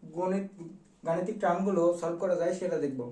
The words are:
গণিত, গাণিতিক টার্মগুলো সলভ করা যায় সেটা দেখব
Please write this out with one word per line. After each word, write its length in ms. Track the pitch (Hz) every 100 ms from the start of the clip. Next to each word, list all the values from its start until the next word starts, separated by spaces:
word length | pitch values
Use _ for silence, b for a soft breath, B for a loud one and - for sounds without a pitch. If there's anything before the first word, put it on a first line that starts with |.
| - 170
গণিত, 300 | 185 196 196 - 165 - - _ 165
গাণিতিক 300 | 170 185 -
টার্মগুলো 400 | 185 175 196 185 170 170
সলভ 160 | 165 170
করা 140 | 190 170
যায় 140 | 170 185
সেটা 160 | 180 160
দেখব 160 | 143 127 120